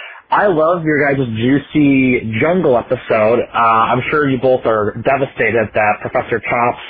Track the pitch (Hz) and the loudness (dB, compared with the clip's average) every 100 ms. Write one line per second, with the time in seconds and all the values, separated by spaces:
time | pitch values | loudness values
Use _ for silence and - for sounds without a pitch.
0 | - - - - 202 156 156 175 156 147 | -20 -14 -4 0 2 2 0 0 0 0
1 | 143 135 123 110 123 143 - 151 143 135 | 0 0 -2 -2 0 0 0 2 4 4
2 | 127 123 110 110 156 185 156 120 - 123 | 2 0 -2 -2 0 2 2 2 0 -4
3 | - 113 107 117 - 120 113 110 117 123 | 0 2 2 2 0 0 2 2 2 -2
4 | - 151 143 127 131 127 123 110 104 117 | -2 -2 0 0 0 0 0 0 -2 -4
5 | 120 135 131 - 113 113 107 113 104 - | -2 -2 -2 -2 0 0 -2 0 0 -2
6 | 117 131 - 113 - 123 120 - | -4 -4 -4 -4 -4 -2 -2 -4